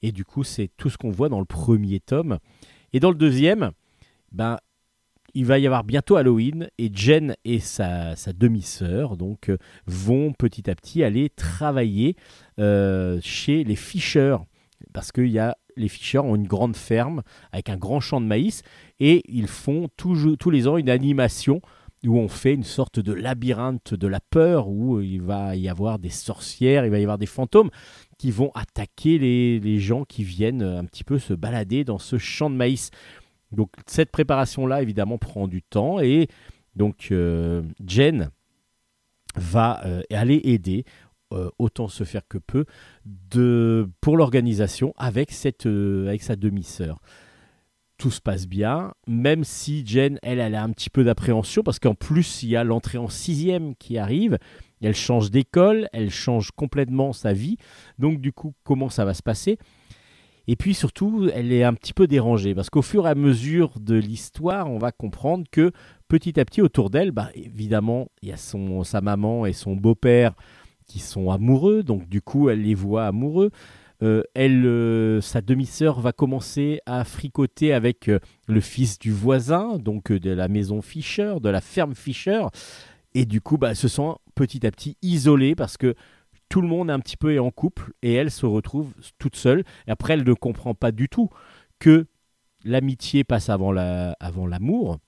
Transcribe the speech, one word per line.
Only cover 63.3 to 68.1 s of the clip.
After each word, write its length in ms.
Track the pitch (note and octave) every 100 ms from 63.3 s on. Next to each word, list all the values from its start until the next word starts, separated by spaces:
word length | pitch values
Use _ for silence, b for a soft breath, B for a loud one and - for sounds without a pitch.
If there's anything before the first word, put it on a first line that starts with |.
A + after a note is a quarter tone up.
| A#2+ C3 E3 E3 -
de 160 | G#2
l'histoire, 760 | A2+ G#2 A2 - - E3 G3 E3
on 100 | A#2
va 120 | A#2+
comprendre 540 | - A2 - C#3+ F3 E3
que 180 | - E3+ B B B _
petit 320 | D#3+ - D#3
à 40 |
petit, 160 | C3 -
autour 300 | F3+ - G2
d'elle, 220 | B2 F#3+
bah, 180 | A2+ G2+ -
évidemment, 720 | - A2 G#2+ G#2+ G#2+ A#2+ C3